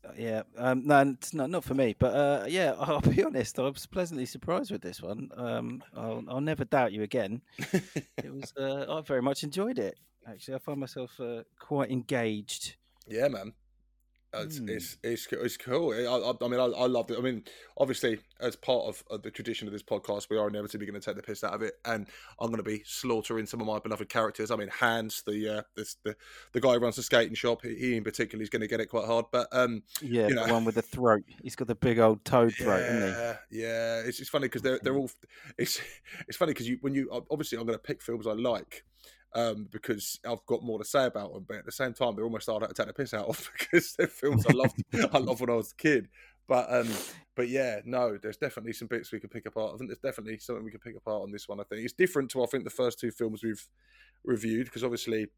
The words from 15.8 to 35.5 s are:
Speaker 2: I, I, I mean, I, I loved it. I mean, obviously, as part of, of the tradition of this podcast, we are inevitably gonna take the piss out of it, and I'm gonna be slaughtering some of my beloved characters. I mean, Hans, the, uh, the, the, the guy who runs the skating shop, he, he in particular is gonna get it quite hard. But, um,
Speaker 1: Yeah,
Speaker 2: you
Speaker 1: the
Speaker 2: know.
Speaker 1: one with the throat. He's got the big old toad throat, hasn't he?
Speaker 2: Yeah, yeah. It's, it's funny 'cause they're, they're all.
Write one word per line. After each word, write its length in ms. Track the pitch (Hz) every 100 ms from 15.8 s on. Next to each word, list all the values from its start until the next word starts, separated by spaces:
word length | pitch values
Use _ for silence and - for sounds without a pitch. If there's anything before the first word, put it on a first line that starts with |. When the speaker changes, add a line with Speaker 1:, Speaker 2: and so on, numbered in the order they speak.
| 165
Speaker 2:
I, 80 | 110
I, 300 | 120 123 120 120 120
I 20 |
mean, 100 | 123
I, 60 | 123
I 220 | 117 127
loved 220 | 120 113
it. 60 | 117
I 40 |
mean, 220 | 127 117 - - - -
obviously, 420 | 135 123 123 107 _ _
as 160 | 123 -
part 260 | - 123 -
of, 160 | 98 -
of 120 | 107
the 100 | 104
tradition 340 | - 117 110 104
of 60 |
this 120 | 101
podcast, 440 | - 101 - 101 -
we 80 | 107
are 120 | 104
inevitably 360 | 104 104 107 104
gonna 140 | 101
take 160 | 107 101
the 60 |
piss 200 | - 101 101
out 80 |
of 80 | 104
it, 140 | 107 - 120
and 200 | 113 101 - - -
I'm 80 | 117
gonna 100 | 113
be 200 | 101 107 -
slaughtering 600 | - 127 113 - 113 107
some 160 | 117
of 60 | 107
my 120 | 107
beloved 300 | 110 107 104
characters. 420 | 117 110 - 110
I 60 | 110
mean, 100 | 101
Hans, 560 | - 120 117 110 - -
the, 340 | 104 107 107
uh, 20 | - -
the, 200 | 107 -
the, 120 | 107 104 - - -
the 80 | 127
guy 140 | 131
who 60 | 120
runs 180 | 117 110
the 60 |
skating 320 | 117 123 117 110
shop, 260 | 123 117
he, 140 | 120 110
he 200 | 127 113
in 80 |
particular 400 | 107 - 113 110
is 60 | 107
gonna 180 | 117 107
get 140 | 113
it 60 | 107
quite 180 | 117 110
hard. 200 | 117 117
But, 160 | 127 117
um, 300 | 127 123 110 - -
Speaker 1:
Yeah, 260 | 143 120 107
Speaker 2:
you 80 | 123
Speaker 1:
the 120 | 113
Speaker 2:
know. 60 |
Speaker 1:
one 120 | 117 113
with 100 | 110
the 60 |
throat. 420 | - 127 123 107 - -
He's 140 | - -
got 140 | 120
the 60 | 117
big 240 | 127 117
old 260 | 113 107 -
toad 280 | 127 117 107
throat, 260 | 113 95
hasn't 200 | 87 113
he? 40 | 95
Speaker 2:
Yeah, 280 | 117 117 113 -
yeah. 480 | 110 113 113 117 113 117
It's, 140 | 123
it's 100 | 135
funny 200 | 151 131
'cause 120 | 127
they're, 160 | 131 131
they're 140 | 135 139
all. 120 | 127 - - - -